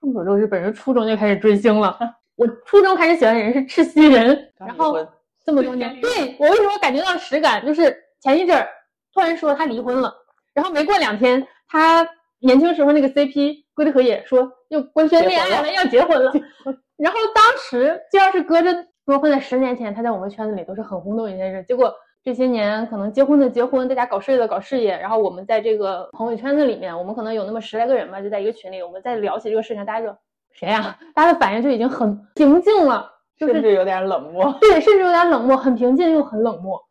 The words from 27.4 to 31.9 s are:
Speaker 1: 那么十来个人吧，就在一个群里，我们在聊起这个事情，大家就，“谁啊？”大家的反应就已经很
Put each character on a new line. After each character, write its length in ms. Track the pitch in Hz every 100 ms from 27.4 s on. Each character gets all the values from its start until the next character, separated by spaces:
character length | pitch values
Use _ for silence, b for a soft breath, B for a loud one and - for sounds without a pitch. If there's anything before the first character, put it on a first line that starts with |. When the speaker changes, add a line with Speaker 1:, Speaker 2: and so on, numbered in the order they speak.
| 196
Speaker 1:
那 60 |
么 80 | 226
十 180 | 214 214
来 100 | 233
个 80 | 262
人 160 | 160
吧， 100 | 190
就 80 | 196
在 100 | 208
一 60 | 202
个 60 |
群 200 | 226 185
里， 120 | 190
我 60 | 175
们 120 | 180
在 140 | 247 233
聊 240 | 202 185
起 100 | 226
这 60 | 220
个 80 |
事 100 | 220
情， 100 | 208 202
大 140 | 220
家 60 | 226
就 100 | - _ _ _
，“谁 160 | _ 170
啊？” 320 | 214 208 190 B -
大 100 | 320
家 60 |
的 80 | 339
反 160 | 220 208
应 80 |
就 60 | 254
已 80 | 240
经 100 |
很 280 | 240